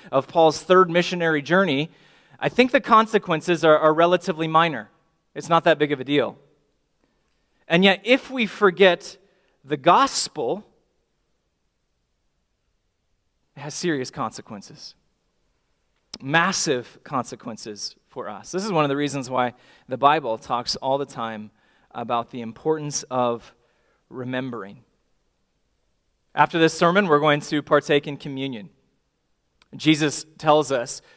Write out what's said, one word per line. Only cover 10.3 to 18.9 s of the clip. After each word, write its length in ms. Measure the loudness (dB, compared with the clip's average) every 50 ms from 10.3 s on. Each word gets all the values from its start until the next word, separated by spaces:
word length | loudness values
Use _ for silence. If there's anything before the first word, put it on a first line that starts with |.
| -6 -6 -6 -4 -6 -6 -10 _ _ _ _ _ _ _ _ _ _ _ _ _ _ _ _ _ _ _ _ _ _ _ _ _ _ _ _ _ _ _ _ _ _ _ _ _ _ _ _ _ _ _ _ _ _ _ _ _ _ _ _ _ _ _ _ _ _
it 40 | -16
has 140 | -14 -12 -10
serious 380 | -6 -4 -4 -4 -4 -6 -8
consequences. 800 | -8 -8 -8 -8 -10 -14 -16 -16 -18 -18 -18 -20 -20 -20 -20 -20 -20 _ _ _ _ _ _ _ _ _ _ _ _ _ _ _ _ _ _ _ _ _ _ _ -20 -14
Massive 800 | -6 -2 0 0 0 0 -2 -2 -2 -2 -4 -4 -6 -10 -18 _
consequences 920 | _ -8 -6 -6 -6 -8 -12 -16 -14 -16 -16 -14 -14 -16 -14 -12 -14 -14 -16 _ _
for 220 | _ _ -14 -12 -12
us. 240 | -14 -14 -12 -10
This 120 | -8 -6 -6
is 60 | -2
one 140 | -2 0 0
of 60 | 0